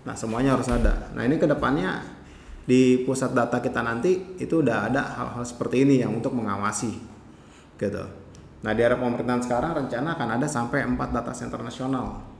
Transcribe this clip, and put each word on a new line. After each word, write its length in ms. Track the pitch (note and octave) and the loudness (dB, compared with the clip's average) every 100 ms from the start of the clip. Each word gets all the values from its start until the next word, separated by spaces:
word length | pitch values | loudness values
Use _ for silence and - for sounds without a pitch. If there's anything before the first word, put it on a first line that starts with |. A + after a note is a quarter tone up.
Nah, 140 | C3 A2 | -10 -8
semuanya 400 | A2+ A2+ C3+ B2+ | -4 0 2 2
harus 80 | |
ada. 480 | B2 A#2+ G#2+ - - | 2 4 4 2 -2
Nah, 80 | - | -2
ini 160 | A#2 D#3+ | 0 2
kedepannya 640 | D#3+ D3 B2 D3 F#3 D#3 - - - - - - | 2 2 2 0 -2 -6 -10 -16 -20 -20 -18 -10
di 400 | - B2+ B2+ B2+ | 4 6 8 6
pusat 320 | C3 B2+ B2+ B2 | 4 0 0 2
data 240 | A#2+ B2 | 2 0
kita 240 | B2+ A#2+ | -2 -2
nanti 560 | A#2 A#2 F3 F#3 - - | -2 0 2 0 -2 -10
itu 240 | B2 E3 | -2 2
udah 240 | C3+ G#2+ G#2+ | 2 2 0
ada 160 | C3 - - | 0 -2 -6
hal-hal 240 | B2 A#2 | -8 -6
seperti 400 | B2 - B2 B2 | -8 -6 -2 4
ini 160 | C#3 C3 | 6 6
yang 160 | A2 A2 | 4 -2
untuk 160 | C3 | -2
mengawasi, 640 | B2+ G#2+ G2 G2+ G#2 A2+ G2 - - - - - - - - | -2 -2 -2 -2 -2 -4 -6 -14 -18 -20 -20 -20 -20 -20 -6
gitu. 260 | G#2 F#2 F2+ - - - - - | -4 -4 -10 -14 -20 -20 -20 -8
Nah, 60 | A2 | -2
di 80 | A2 | 4
era 160 | A#2 B2 | 4 4
pemerintahan 480 | B2 A#2+ A#2+ B2 | 0 0 0 -2
sekarang 320 | - A#2+ D#3 D#3+ | 0 0 0 -2
rencana 320 | B2+ A#2+ D#3 D#3+ | -2 -4 -4 -4
akan 120 | A2+ A#2 | -2 0
ada 80 | D3 | 0
sampai 320 | B2 A#2 D3 A#2+ | -2 -2 -2 0
empat 240 | B2 C3 | -2 -2
data 160 | B2 B2 B2 | -4 -4 -8
center 240 | A#2+ A#2 | -8 -8
nasional. 640 | A#2 - C3 C3 G#2 G#2 - | -10 -6 -4 -2 -4 -8 -14